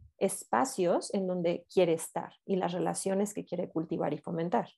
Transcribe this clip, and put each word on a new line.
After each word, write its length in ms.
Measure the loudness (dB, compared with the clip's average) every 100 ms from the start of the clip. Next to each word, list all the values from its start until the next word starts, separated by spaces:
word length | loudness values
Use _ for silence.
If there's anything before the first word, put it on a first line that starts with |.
| -16 -2
espacios 920 | -2 -2 -2 0 0 2 2 2 0
en 120 | -2 0
donde 400 | 0 0 -2 0
quiere 200 | 4 4
estar 420 | 4 -2 -8 -8 -10 -2
y 100 | 0
las 160 | 0
relaciones 640 | 0 -2 0 0 0 0
que 100 | -4
quiere 240 | -6 -6 -4
cultivar 420 | -4 -2 -2 -2
y 40 | -2
fomentar. 500 | -4 -4 0 0 -2